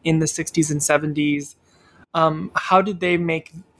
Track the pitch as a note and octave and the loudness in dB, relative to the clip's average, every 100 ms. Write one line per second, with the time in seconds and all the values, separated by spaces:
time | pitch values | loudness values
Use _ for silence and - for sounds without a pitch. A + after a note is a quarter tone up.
0 | E3 D#3+ D#3 - D#3+ - D3+ D3 - D3 | 0 2 0 -4 -4 -2 0 0 2 2
1 | D3+ D3 D3 C#3+ C#3+ - _ _ _ _ | 0 -2 0 -2 -6 -18 _ _ _ _
2 | - E3 D#3+ D#3 F#3 - - F#3+ G3 F3+ | -6 0 0 0 -6 -6 2 2 2 -2
3 | F3+ F3 E3+ E3 - E3 - | 0 0 0 -4 -6 -20 -20